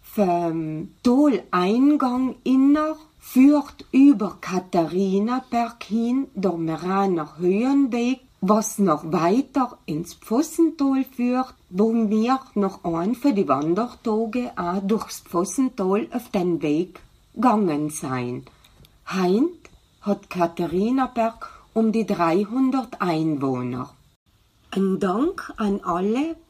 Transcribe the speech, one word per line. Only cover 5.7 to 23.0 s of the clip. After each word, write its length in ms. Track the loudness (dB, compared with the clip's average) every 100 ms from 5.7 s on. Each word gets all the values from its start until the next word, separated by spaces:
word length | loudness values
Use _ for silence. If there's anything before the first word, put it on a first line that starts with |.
| -8
hin 440 | -6 -2 0 -2 -4
der 200 | -2 -2
Meraner 840 | -2 -4 -4 -2 0 0 0 -4 -2
Höhenweg, 840 | 0 2 2 2 2 0 -2 -2 _ _
was 380 | 0 2 0 0
noch 320 | 0 0 -2
weiter 680 | 0 2 0 0 -2 -4 -6 -10
ins 300 | -8 -8 -14
Pfossental 880 | -4 -2 -2 0 0 2 0 0
führt, 500 | -2 -4 -2 -2 -4 -10 _
wo 240 | 0 2
wir 460 | 2 2 0 0 -2 -4 -4
noch 280 | -4 -4
ein 300 | -6 -2 -2
für 200 | 0 0
die 140 | 0 0
Wandertage 1040 | 0 0 -2 -2 -6 -4 -2 -2 -4 -6 -6
auch 260 | -6 -4
durchs 380 | -2 -2 -4 -16
Pfossental 880 | -6 -4 -4 -2 -2 -2 -2 -2 -2
auf 180 | -8 -4
den 320 | -2 -2 -2
Weg 400 | 0 -2 -2 -8 -20 _ _ 0
gegangen 560 | 2 2 0 -2 -4
sein. 540 | -6 -6 -6 -6 -8 -12 _ _ _ -20 _ -8
Heint 420 | -2 0 2 0 -4 -20 -20 _ _
hat 280 | -6 -6 -6
Katharinaberg 1200 | -4 -4 -2 -2 0 0 0 -2 -2 -4 -4 -20 -20 _
um 180 | 0 0
die 160 | 0 -2
dreihundert 960 | 0 2 2 0 0 0 0 -6 -6